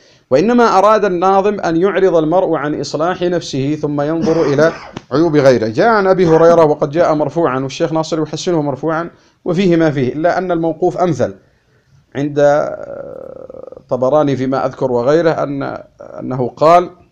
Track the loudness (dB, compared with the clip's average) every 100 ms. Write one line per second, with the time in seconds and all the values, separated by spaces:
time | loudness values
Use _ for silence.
0 | _ _ _ 0 2 2 4 4 4 2
1 | 2 0 2 2 0 -2 -2 0 0 2
2 | 2 2 2 0 0 -2 -4 -6 -6 -4
3 | -4 -2 -2 -4 -4 -4 -4 -4 -4 -4
4 | -2 -2 0 0 0 2 0 0 -12 -20
5 | -6 0 2 4 4 4 0 0 2 2
6 | 2 2 4 6 6 6 4 2 -2 0
7 | 0 2 -2 -2 -2 -2 -6 -4 -2 -2
8 | -2 -4 -4 -6 -2 -2 -2 -4 -4 -4
9 | -6 -14 _ _ -4 0 2 2 2 0
10 | -2 -2 -2 0 -2 -2 -2 -2 -2 0
11 | -2 0 -4 -6 _ _ _ _ _ _
12 | _ -6 -4 2 2 2 -2 -6 -12 -14
13 | -14 -14 -16 -18 -18 -18 -20 -20 -6 -2
14 | 2 2 2 0 -2 -2 -2 -4 -2 0
15 | 2 2 2 -2 -4 -6 -8 -10 -16 _
16 | -18 -14 -8 -4 -4 0 4 4 2 -8
17 | _